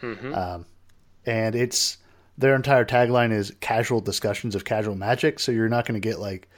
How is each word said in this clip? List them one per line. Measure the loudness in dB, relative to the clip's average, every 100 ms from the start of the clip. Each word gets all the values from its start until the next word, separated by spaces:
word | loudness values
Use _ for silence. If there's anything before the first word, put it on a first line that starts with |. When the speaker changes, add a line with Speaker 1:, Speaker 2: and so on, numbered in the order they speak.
Speaker 1:
Mm-hmm. | -10 -10 -6
Speaker 2:
Um, | -6 -6 -8 -14 -20 -20 -20 _ _
and | -4 -2 0
it's, | 0 0 0 -4 -6 _ _ _ 0
their | 4
entire | 4 4 4
tagline | 4 4 4 4 2
is | 2 -2 -6
casual | -2 0 0 0
discussions | -2 -2 -2 -2 -4
of | -4
casual | -2 -2 -2
Magic, | -2 -2 0 0 0
so | -2
you're | 0 2
not | 0 -2
gonna | -4
get, | -4 -6
like, | -6 -10 -14